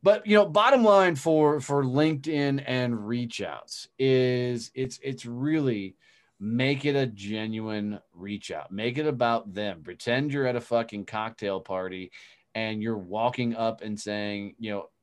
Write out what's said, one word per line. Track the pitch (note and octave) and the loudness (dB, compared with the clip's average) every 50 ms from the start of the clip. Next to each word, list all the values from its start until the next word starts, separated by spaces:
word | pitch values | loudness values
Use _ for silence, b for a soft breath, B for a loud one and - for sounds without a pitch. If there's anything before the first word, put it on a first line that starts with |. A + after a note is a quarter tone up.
but, | - G3 G#3+ G#3 - | 6 6 4 4 4
you | G#3 G#3 | 6 6
know, | G#3 G3+ | 6 6
bottom | F3 D3+ G#3 G#3+ B3+ C#4 C4+ A#3 | 6 4 4 6 6 6 8 8
line | G#3+ G3+ G3 F#3+ F3+ E3 | 8 8 8 8 6 2
for, | C3+ - E3 D#3+ D#3 D3+ D3 D3 D3 | 2 2 2 4 6 6 6 4 2
for | C3 - C#3+ C#3+ C#3 | 0 0 0 0 2
LinkedIn | B2+ B2+ C#3 D3+ D#3+ D#3 C#3 C3+ D#3 D#3 D3 C#3+ C#3+ C#3 C#3 C#3 | 2 2 4 4 4 2 0 -4 -4 -2 0 0 0 0 -2 -2
and | B2 B2+ B2+ B2+ B2 A#2 A2 G#2 | -2 -2 0 0 0 -2 -4 -4
reach | G#2+ A#2 A#2+ B2 A#2 - - | -4 -4 -4 -4 -6 -6 -8
outs | G2 E2 D2 A#1 - _ - - - _ _ | -8 -8 -8 -12 -14 _ -16 -16 -16 _ _
is | _ C3 C3+ C3 B2+ B2+ B2+ B2+ B2 B2 B2 B2 A#2 A#2 - _ | _ 2 4 4 4 4 2 2 0 -2 -2 -4 -6 -8 -10 _
it's, | C3 C3 C3 - - | -8 -8 -6 -8 -10
it's | - C#3 C3+ C3+ - | -10 -10 -10 -10 -10
really | A#2 A#2 A#2+ C3 D3 D#3 D#3+ D3 C3 A#2 G#2 G2 F#2+ - b b b b b b b b _ | -10 -8 -4 -2 0 0 0 2 0 0 -2 -4 -10 -12 b b b b b b b b _
make | G2+ G#2+ A2+ A#2 C3 C3+ C#3+ C3+ C3+ | -6 -4 0 0 2 2 0 0 0
it | D3 C#3+ | 0 2
a | C#3 C3 | 2 0
genuine | B2+ G#2+ G2 G2 G2+ G#2+ G#2+ A2 A2 A2 A2 A2 A2 G#2+ G#2+ G#2 G#2 G#2 F#2 _ _ _ | 0 -4 -10 -10 -8 -6 -6 -6 -6 -6 -6 -6 -6 -4 -4 -4 -6 -6 -8 _ _ _
reach | E2+ F2+ G2+ G#2 G2 - - | -16 -10 -10 -10 -10 -8 -10
out. | F2 D2+ D#2 - | -10 -10 -10 -10
Make | F#2 G2+ A2 B2 B2 | -8 -4 -4 -4 -4
it | D3 D#3 | -2 -2
about | D3+ C3+ A#2 A#2+ A#2 A#2 A2+ - G#2 F#2 | -2 0 0 2 2 2 0 -2 -6 -8
them. | G2+ G#2+ G#2 F#2 E2+ | -6 -6 -6 -6 -10
Pretend | - - F2+ - - A#2+ A#2+ C3 C#3+ D3+ C#3 | -14 -16 -16 -10 -4 -2 -2 0 0 -2 -2
you're | C#3+ C#3 | -2 -2
at | B2+ B2 | -2 -2
a | A#2+ | -4
fucking | A2+ - A#2+ A#2 A#2 A#2 G#2+ G#2 G2 | -4 -2 -2 -2 -2 -2 -8 -10 -10
cocktail | - - G#2+ A2 A2+ A2+ - G#2+ G2+ F#2+ F#2+ | -8 -8 -6 -6 -8 -8 -6 -4 -4 -4 -4
party | F#2+ - F#2+ F#2 F#2 F#2 F#2 F#2 F#2 F2+ B B B B B B B B _ | -6 -6 -6 -6 -6 -6 -8 -10 -12 -14 B B B B B B B B _
and | A2 A2 A2 A2 G#2+ G#2+ | -6 -6 -4 -4 -4 -4
you're | A2+ A2+ | -4 -4
walking | G#2 F#2 F2 F#2+ G#2+ A2+ B2 B2 - B2 A#2 A2+ | -4 -6 -6 -4 -2 -2 -2 0 0 -2 -2 -2
up | A2+ A2+ A2+ A2+ - | -2 -2 -2 -4 -4
and | - A2 G#2+ G#2 | -8 -10 -8 -8
saying, | - G#2 G#2 G#2 G#2 G#2 G#2 G2+ G2+ G2+ - _ | -6 -6 -6 -4 -4 -6 -6 -8 -8 -12 -12 _
you | A2+ G#2+ | -8 -6
know, | G#2 G2+ E2 - _ _ | -6 -6 -8 -10 _ _